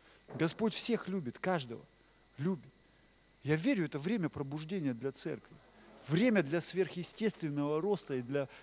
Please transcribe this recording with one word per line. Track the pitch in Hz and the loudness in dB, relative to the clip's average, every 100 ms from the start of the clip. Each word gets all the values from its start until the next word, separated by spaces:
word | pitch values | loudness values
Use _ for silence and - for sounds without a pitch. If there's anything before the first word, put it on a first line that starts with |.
| - - - | -20 -20 -8
Господь | 127 160 - 220 | 0 0 2 0
всех | - - 220 - | 2 2 2 0
любит, | 190 127 - | -4 -4 -4
каждого | 185 180 123 113 - _ _ _ _ - | 0 0 -2 -10 -14 _ _ _ _ -4
любит. | 160 175 - - _ - _ _ _ _ | -2 -2 -6 -20 _ -20 _ _ _ _
Я | 135 156 | 0 2
верю, | 202 233 151 | 4 2 2
это | 151 | -2
время | 160 226 160 | -2 0 0
пробуждения | 151 139 151 156 196 143 117 | -2 -6 -6 -4 -2 -2 -2
для | 135 | -4
церкви. | - 170 135 - - - - - - - | -4 -6 -8 -10 -20 -20 -20 -20 -14 0
Время | 165 247 208 | 4 6 6
для | 139 165 | 4 0
сверхъестественного | - 175 180 180 165 - 214 - 156 143 143 151 | 0 0 0 0 -8 -2 -2 -2 -4 -2 0 0
роста | 190 196 - 131 | 0 0 -2 -4
и | |
для | 123 143 135 - | -2 -2 -2 -8